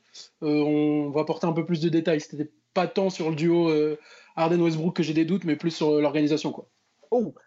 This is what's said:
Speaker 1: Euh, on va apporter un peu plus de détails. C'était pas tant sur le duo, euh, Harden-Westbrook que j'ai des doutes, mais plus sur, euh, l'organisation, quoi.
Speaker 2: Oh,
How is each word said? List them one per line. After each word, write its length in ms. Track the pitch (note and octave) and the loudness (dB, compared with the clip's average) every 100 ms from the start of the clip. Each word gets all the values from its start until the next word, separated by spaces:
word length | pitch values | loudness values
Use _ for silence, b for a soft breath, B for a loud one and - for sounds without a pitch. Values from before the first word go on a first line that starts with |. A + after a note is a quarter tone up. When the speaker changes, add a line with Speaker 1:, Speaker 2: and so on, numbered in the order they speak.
| B B B _ | B B B _
Speaker 1:
Euh, 200 | D3+ D3+ | -2 0
on 480 | D3 D3+ D3+ D3+ C#3+ | 2 2 2 0 0
va 120 | D3 | -2
apporter 240 | D3+ D#3+ E3+ | -2 -2 0
un 60 | |
peu 140 | D#3+ D#3+ | -2 -2
plus 140 | E3 | 0
de 80 | E3 | 2
détails. 320 | E3 E3+ D3+ | 0 2 -2
C'était 300 | - C#3+ C#3+ _ _ | -4 -10 -10 _ _
pas 140 | F#3 F3 | -2 0
tant 240 | G3+ F#3+ | 0 -2
sur 180 | F3+ D#3+ | -2 -4
le 60 | D3+ | 0
duo, 320 | E3+ E3+ E3 | 2 4 2
euh, 300 | D3+ D3+ D3+ B B B - | 2 0 -2 B B B -2
Harden-Westbrook 580 | E3 F3 E3+ D#3 F3 | 0 2 2 0 -2
que 80 | F3+ | -2
j'ai 100 | D3+ | 0
des 120 | D#3 | 0
doutes, 200 | D#3+ F#3+ | 0 0
mais 120 | E3+ D3 | -2 -2
plus 160 | E3+ | -2
sur, 180 | - D3+ | -2 2
euh, 100 | D3+ | 2
l'organisation, 520 | D3 D3+ D3 D3+ C#3 | 2 2 0 0 -2
quoi. 140 | - - _ _ _ - | -8 -16 _ _ _ -2
Speaker 2:
Oh, 240 | B3 F#3+ - | -2 -2 -8